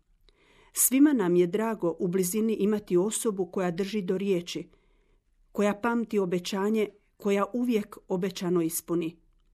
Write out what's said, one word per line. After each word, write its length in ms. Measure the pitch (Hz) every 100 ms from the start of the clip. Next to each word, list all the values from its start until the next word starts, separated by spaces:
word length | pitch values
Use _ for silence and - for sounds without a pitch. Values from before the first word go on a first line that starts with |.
| _ _ _ _ _ _ _
Svima 400 | - - 262 302
nam 240 | 254 180 175
je 100 | 180
drago 500 | 202 226 220 170 160
u 100 | 185
blizini 460 | 190 180 214 226
imati 420 | 214 196 214 208 175
osobu 500 | 202 - 233 196 180
koja 240 | 202 180
drži 320 | 170 196 214
do 160 | 180 190
riječi, 500 | 202 180 175 156 175 _ _ _ _ _ _ _ _
koja 220 | - 202
pamti 440 | 202 233 240 226 208
obećanje, 680 | 190 180 175 196 196 220 214 - _ _
koja 280 | 208 202 196
uvijek 440 | 247 247 220 208 - -
obećano 540 | 190 185 180 180 180
ispuni. 540 | 165 - - 175 165 - _ _ _